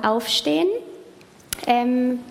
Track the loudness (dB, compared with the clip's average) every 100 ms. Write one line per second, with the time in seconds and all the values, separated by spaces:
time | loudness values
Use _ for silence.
0 | 0 0 0 -2 0 2 2 0 -6 -18
1 | -20 -20 -20 -18 -12 -6 0 2 2 2
2 | 2 -2 -6